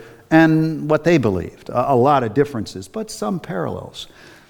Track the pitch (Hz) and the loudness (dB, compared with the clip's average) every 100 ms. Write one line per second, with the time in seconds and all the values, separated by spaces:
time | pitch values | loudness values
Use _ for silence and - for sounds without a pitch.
0 | - - - 160 160 160 160 151 147 151 | -16 -18 0 4 6 4 0 -2 0 0
1 | 165 170 113 92 82 - - - 127 131 | 2 2 2 0 -4 -12 -6 -2 2 4
2 | 135 143 117 101 143 120 95 95 95 220 | 4 4 2 0 0 -2 -8 -10 -12 -10
3 | 220 - 208 185 - 180 143 92 - - | -10 -8 -6 -6 -6 -6 -6 -8 -12 -16
4 | - - - - _ | -18 -20 -20 -20 _